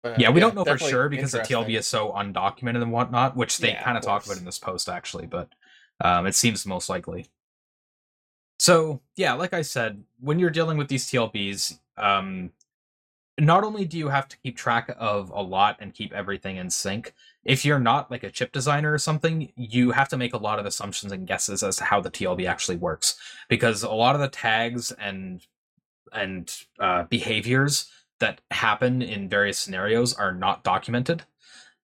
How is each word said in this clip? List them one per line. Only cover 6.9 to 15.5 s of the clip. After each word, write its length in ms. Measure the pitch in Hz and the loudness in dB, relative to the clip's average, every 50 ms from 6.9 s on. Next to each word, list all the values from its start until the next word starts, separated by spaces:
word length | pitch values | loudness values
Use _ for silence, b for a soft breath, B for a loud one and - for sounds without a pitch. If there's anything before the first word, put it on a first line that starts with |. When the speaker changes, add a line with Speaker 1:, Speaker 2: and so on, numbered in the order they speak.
| 92 90 85 - 85 90 - _ _ _ _ _ _ _ _ _ _ _ _ _ _ _ _ _ _ _ _ _ _ _ _ _ _ - | -6 -6 -6 -8 -12 -12 -12 _ _ _ _ _ _ _ _ _ _ _ _ _ _ _ _ _ _ _ _ _ _ _ _ _ _ 2
Speaker 2:
So, 440 | - 175 175 165 160 156 147 - _ _ _ | 4 6 6 6 4 2 -4 -8 _ _ _
yeah, 180 | - 185 147 120 | 0 0 0 2
like 180 | 139 180 180 | 0 -2 -2
I 80 | 196 170 | -2 -4
said, 420 | 151 - - 131 113 110 101 101 - _ _ _ | -4 -2 -2 -2 -2 -2 -4 -8 -18 _ _ _
when 200 | 127 143 151 175 | -2 0 2 4
you're 100 | 180 170 | 2 2
dealing 300 | 147 165 160 160 156 151 | 4 2 0 2 0 -2
with 100 | 139 139 | 0 0
these 180 | 139 123 - - | -2 -2 -2 0
T 80 | - 123 | 2 2
L 120 | 113 110 | 0 0
Bs, 480 | - 107 98 98 101 92 - - - _ _ _ _ - | -2 -4 -4 -4 -4 -4 -4 -6 -6 _ _ _ _ 0
um, 540 | 104 101 101 98 95 95 95 92 90 87 _ _ _ _ _ _ _ _ _ _ _ _ _ _ _ _ _ - | 2 4 4 4 2 -2 -6 -6 -8 -10 _ _ _ _ _ _ _ _ _ _ _ _ _ _ _ _ _ 2
not 260 | 151 156 170 196 208 | 4 6 6 4 4
only 200 | 214 214 208 196 | 0 -4 -4 -4
do 140 | 156 160 165 | -4 -4 -4
you 100 | 156 139 | -2 0
have 200 | 139 139 135 _ | 0 0 -2 _
to 100 | - _ | -14 _
keep 180 | - 131 120 | -12 -10 -10
track 380 | - - 123 117 117 - - - - | -4 -2 0 0 0 0 -4 -8 -4
of 320 | 113 107 104 101 95 90 | -2 -2 -2 -2 -4 -6
a 120 | 95 101 | -8 -8
lot 340 | 98 90 | -6 -2